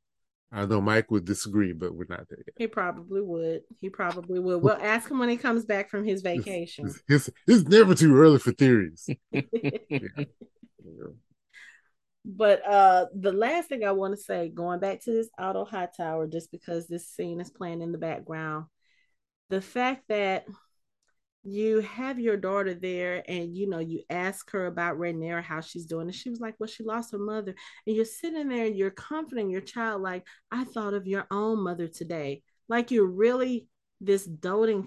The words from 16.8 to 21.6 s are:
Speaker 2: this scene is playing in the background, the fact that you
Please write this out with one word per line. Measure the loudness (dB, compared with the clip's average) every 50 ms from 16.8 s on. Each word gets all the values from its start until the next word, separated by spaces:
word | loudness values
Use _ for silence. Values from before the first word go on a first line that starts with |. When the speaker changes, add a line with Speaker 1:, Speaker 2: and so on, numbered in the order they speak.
| -6 -8
Speaker 2:
this | -10 -12 -12 -14
scene | -12 -10 -8 -8 -8 -8
is | -10 -12
playing | _ -12 -10 -10 -8 -8
in | -8 -8
the | -8 -6
background, | -6 -8 -8 -8 -10 -12 -10 -8 -8 -8 -8 -8 -10 -12 _ _ _ _ _ _ _ _ _ _ _ _ _ _ _ _
the | -6 -6
fact | -6 -6 -6 -4 -2 -2 -4 -6 _ _
that | -2 -2 0 -2 -2 -4 -6 -10 -20 -20 _ _ _ _ _ _ _ _ _ _ _ _ _ _ _ _ _
you | -10 -6 -2